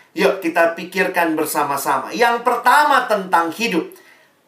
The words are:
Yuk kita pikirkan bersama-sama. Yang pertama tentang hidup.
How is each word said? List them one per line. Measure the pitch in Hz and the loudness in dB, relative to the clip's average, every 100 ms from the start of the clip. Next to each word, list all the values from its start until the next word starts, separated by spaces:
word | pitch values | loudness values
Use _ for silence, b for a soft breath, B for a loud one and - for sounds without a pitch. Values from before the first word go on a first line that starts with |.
| B 165 | B 0
Yuk | 139 - | 0 0
kita | 165 170 170 | -2 2 0
pikirkan | - 175 190 180 180 165 156 | 0 -6 -4 -2 0 0 0
bersama-sama. | 151 156 147 143 151 135 208 214 | -2 -2 -2 -2 -2 -4 -4 0
Yang | 240 240 247 | 0 2 0
pertama | 233 - 285 294 269 - | 0 4 4 4 2 0
tentang | 208 185 175 165 | -2 0 0 0
hidup. | - 226 180 - B B B B B | -2 -2 -2 -4 B B B B B